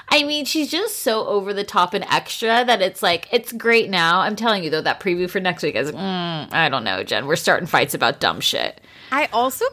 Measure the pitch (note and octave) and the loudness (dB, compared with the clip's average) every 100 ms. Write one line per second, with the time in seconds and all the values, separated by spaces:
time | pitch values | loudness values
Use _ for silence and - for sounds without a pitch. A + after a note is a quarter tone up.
0 | - D4+ C#4+ D4+ C4 D#4+ C#4+ D#4+ A4 - | 0 0 2 -2 -2 -2 -2 -2 -4 -2
1 | B3 A3 - G3+ F#3+ G3+ G3 G3+ F3+ G3+ | -2 0 0 -2 -2 -4 -2 0 2 0
2 | - - - - A3+ A#3 B3 A3 F#3+ - | 0 -2 -2 -4 2 2 4 2 2 0
3 | G3 E3+ - A#3+ - A3+ A3+ A#3 G3 F#3 | 0 0 0 -2 -2 -2 4 4 4 2
4 | E3 F#3 F#3+ G#3 A3+ G3+ D#3+ D#3 D3 - | 4 4 2 0 0 0 0 0 0 -2
5 | G3+ F3 F3+ G3 F#3 E3+ D#3 G#2+ C#3+ D3+ | -2 -2 -2 -2 -2 -2 -2 -2 -4 -4
6 | F#3+ F#3 E3+ D#3+ C3 D#3+ D#3 C3 G#2+ F#2+ | -4 -4 -4 -6 -4 0 0 0 -2 -4
7 | G2+ G#2+ C#3 D#3 - D#3 D3 C#3+ C#3+ D3 | -2 -4 0 0 2 0 2 2 2 2
8 | A#2+ - G2 D#2+ - - - - - - | 0 2 -2 0 -2 -2 -4 -8 -20 -20
9 | - C4+ D4+ A3 B3+ - B4 | -6 -2 0 0 0 0 -4